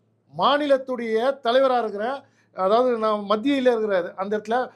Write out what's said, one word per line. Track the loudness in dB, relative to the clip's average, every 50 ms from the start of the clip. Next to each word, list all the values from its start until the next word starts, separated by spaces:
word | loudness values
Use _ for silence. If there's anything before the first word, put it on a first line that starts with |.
| _ _ _ _ _ _ -6 -2
"மாநிலத்துடைய | 0 2 2 2 2 2 0 0 0 -4 -8 -6 -4 -2 -2 0 0 0 -2 -2 -2
தலைவரா | 0 2 4 4 4 2 0
இருக்கிறேன், | 0 -2 -4 -6 -6 -6 -6 -8 -10 _ _ _ _ _ _
அதாவது | -2 0 2 4 4 4 2 0 0
நான் | 0 0 -2 -2 -2 -2
மத்தியில | -2 0 0 0 0 2 2 2 2
இருக்கிற | 2 0 0 0 0 -2 -4 -6
அந்த | -8 -6 -4 -4 -4
இடத்துல | -4 -2 -2 -2 -2 -4 -8